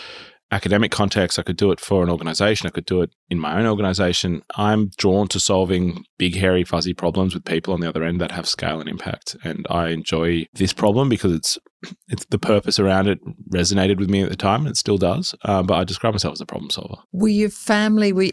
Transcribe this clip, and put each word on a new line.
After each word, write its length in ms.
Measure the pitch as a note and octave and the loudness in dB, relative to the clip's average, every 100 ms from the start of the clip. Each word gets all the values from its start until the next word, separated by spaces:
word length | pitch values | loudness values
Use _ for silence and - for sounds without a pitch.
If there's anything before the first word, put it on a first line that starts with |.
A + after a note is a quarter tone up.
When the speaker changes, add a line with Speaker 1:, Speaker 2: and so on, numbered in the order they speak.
| - - - - - | -16 -18 -20 -20 -6
Speaker 1:
academic 400 | G2 F#2 G2+ A2 | -2 2 2 2
context. 480 | - G2+ G#2+ F2+ - | 2 0 2 2 0
I 40 | |
could 120 | F2 F2 | -4 0
do 160 | G2+ | 2
it 80 | E2+ | 2
for 240 | - G2 | 0 2
an 60 | F2 | 2
organization. 580 | E2 E2 D#2+ G2+ A2 F2 | 0 -2 0 2 2 -2
I 40 | |
could 140 | - - | -6 -2
do 160 | F#2 | 0
it 100 | E2+ _ - | 0 _ -6
in 100 | F2 | -4
my 180 | D2+ E2+ | -2 0
own 80 | A2+ | 2
organization. 760 | G#2 G2 F#2 F2+ F2 F#2 E2+ - - | 2 0 2 0 0 0 -4 -4 -2
I'm 320 | G#2 G#2+ G2+ - | 2 2 0 0
drawn 320 | G2 F#2+ G2+ | 2 4 2
to 100 | G2 | 0
solving 640 | - F#2+ F#2 F#2 F2+ E2+ - - | 2 2 2 2 0 -2 -8 -4
big, 180 | F#2 F#2 | -2 2
hairy, 300 | F#2+ F2+ F2 | 2 2 2
fuzzy 280 | E2+ F2 | -2 -2
problems 400 | F2 F2 F#2 F#2 | -2 -2 0 0
with 120 | F#2 - | -2 -4
people 280 | E2 F#2+ | -4 -2
on 60 | F2 | -4
the 80 | E2 | -4
other 160 | D#2+ | -4
end 160 | E2 F2 | -2 -2
that 140 | E2+ | -4
have 160 | F#2 - | -6 -6
scale 320 | - D#2+ D#2+ | -4 -4 -4
and 80 | D#2 | -6
impact. 480 | - - - - - E2+ | -10 -8 -10 -10 -10 -8
And 200 | D#2+ E2 | -8 -4
I 200 | E2+ E2 | -2 -2
enjoy 580 | E2 - D#2+ E2 E2+ D#2 | -4 -2 -2 0 0 -2
this 200 | - F#2+ | -2 -2
problem 340 | - G#2+ A2 C#3 | 2 2 4 2
because 240 | G#2+ F#2+ | 2 2
it's, 240 | D#2+ - - - _ - - - | 0 -2 -6 -8 _ -18 -18 -8
it's 160 | - - | -8 -4
the 120 | G2+ | -4
purpose 420 | - G#2 G#2+ G#2 | 2 0 2 2
around 280 | F#2+ F#2+ G2+ | 2 2 2
it 120 | F#2 - - - | -2 -6 -14 -4
resonated 480 | F2+ F2 G2 F#2+ G2 | -2 0 2 2 2
with 120 | G2 | 2
me 120 | G2 | 2
at 80 | F#2 | 0
the 60 | F2+ | 0
time, 260 | G2 A2+ | 0 2
and 60 | D3 | 0
it 80 | A#2 | -2
still 200 | - G2+ | 0 2
does. 340 | F2+ A#2 F#3 - G#2 | 2 0 -4 -6 -2
Uh, 180 | F#2+ | 0
but 120 | F#2 F2 | 2 0
I 80 | F#2 | 0
describe 280 | F#2+ A2+ | -2 -2
myself 200 | G#2 - | 0 -2
as 80 | D#2 | -6
a 40 | - | -10
problem 240 | - - | -10 -6
solver. 280 | - - - _ | -8 -8 -14 _
Speaker 2:
Were 140 | F#3 G#3+ | -2 2
your 200 | G#3 G#3 | 2 0
family, 600 | - - G#3 G#3+ G#3+ G#3 | -2 0 2 4 4 4
were, 140 | F#3+ F#3+ | 2 0